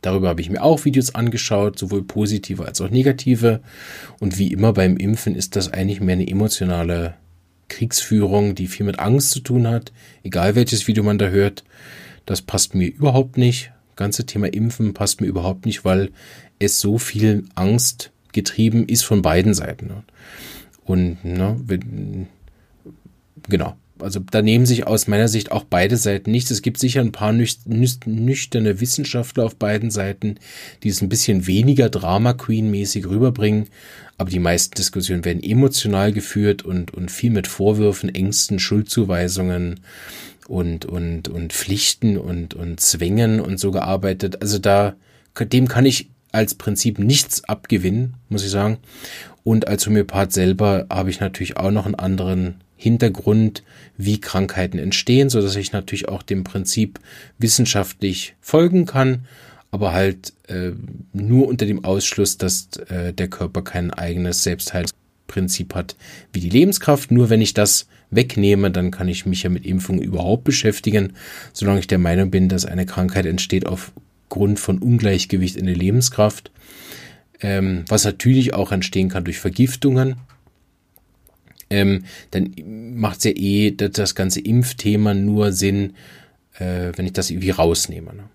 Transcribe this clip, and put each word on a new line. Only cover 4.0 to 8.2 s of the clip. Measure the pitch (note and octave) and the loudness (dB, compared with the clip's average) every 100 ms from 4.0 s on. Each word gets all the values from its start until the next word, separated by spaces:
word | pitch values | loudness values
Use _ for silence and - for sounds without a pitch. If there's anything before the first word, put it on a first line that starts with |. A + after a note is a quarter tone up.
| - - | -20 -6
Und | G2+ F2+ | -4 0
wie | G2 | -2
immer | F#2+ A2 | 2 2
beim | G2 F#2 F#2 | 4 2 2
Impfen | G2 A2 - F#2 | 0 0 -2 -4
ist | - G2 | -4 -4
das | F#2 | -4
eigentlich | F#2+ F#2+ G2 | -2 -2 0
mehr | F#2+ | 0
eine | F#2 F#2 | 0 0
emotionale | F#2+ G#2+ - F#2 F2 E2+ E2+ E2+ - _ _ _ _ _ | 0 0 0 -2 0 -2 -2 -4 -8 _ _ _ _ _
Kriegsführung, | - A2+ - - A2 | -6 -4 -2 0 2